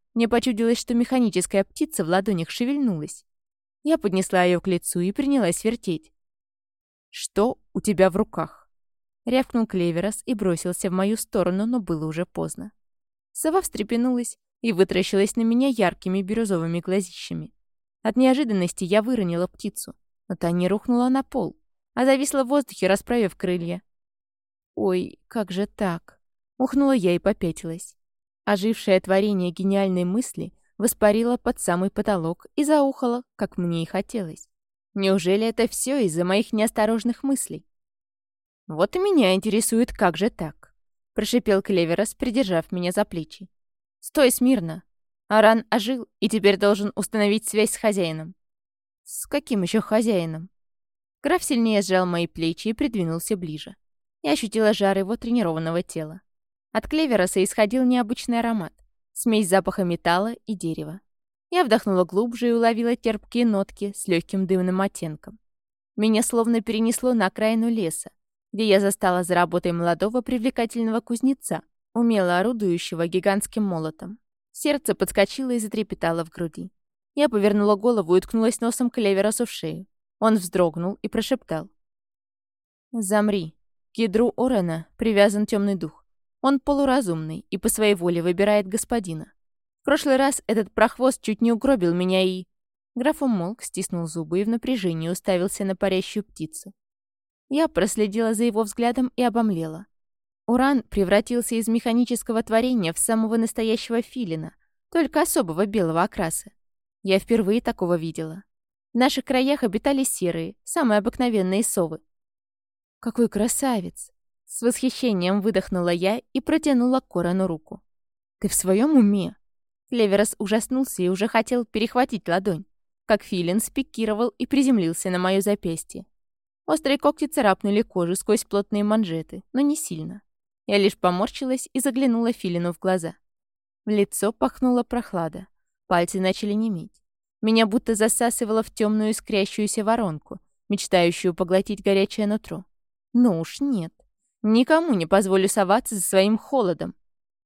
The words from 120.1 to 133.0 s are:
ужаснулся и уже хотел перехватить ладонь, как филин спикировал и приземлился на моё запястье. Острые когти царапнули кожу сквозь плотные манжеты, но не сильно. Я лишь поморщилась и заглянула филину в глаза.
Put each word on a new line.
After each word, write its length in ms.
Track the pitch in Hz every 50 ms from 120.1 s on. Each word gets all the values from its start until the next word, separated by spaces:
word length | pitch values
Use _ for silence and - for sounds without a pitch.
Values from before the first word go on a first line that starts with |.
| 190 202 208 - - -
ужаснулся 640 | 220 190 208 220 214 - 262 254 269 262 - - 180
и 60 | 180
уже 200 | 185 180 196 226
хотел 380 | - 226 220 - 254 247 240
перехватить 600 | - - 220 214 233 - 247 247 254 - 202 -
ладонь, 380 | - 170 185 190 208 180 156 196 _ _ _ _ _ _ _ _
как 180 | - 220 208 -
филин 380 | - - 180 175 165 180 214
спикировал 680 | - - - - 262 - - - 226 214 214 208 240 247 - -
и 80 | 254
приземлился 640 | - - 277 285 254 262 220 180 165 165 - - 190
на 80 | 180 180
моё 240 | 180 185 190 196 196
запястье. 640 | 208 208 202 - 180 165 160 - - - - 190 _ _ _ _ _ _ _ _ _ _ _ _
Острые 320 | - 311 311 320 277 269
когти 300 | 277 - 285 294 - -
царапнули 560 | 277 - - 247 208 190 - - 202 202 208 226
кожу 340 | - - 185 175 170 180
сквозь 280 | 190 - - 208 214 -
плотные 380 | - - 202 202 - - 208 208
манжеты, 640 | 208 214 220 220 180 160 165 156 - - 196 - _ -
но 80 | 247
не 160 | 285 285 294
сильно. 460 | 311 - - 180 160 156 170 175 208 - _ _ _ _ _ _ _ _
Я 120 | - 202 202
лишь 180 | 196 202 -
поморщилась 720 | - - 180 180 180 196 233 - - 277 262 254 262 - - -
и 60 | 262
заглянула 520 | 247 277 240 254 269 262 233 226 233 226 240
филину 400 | - - 190 175 170 170 175 175
в 60 | -
глаза. 360 | - 190 185 185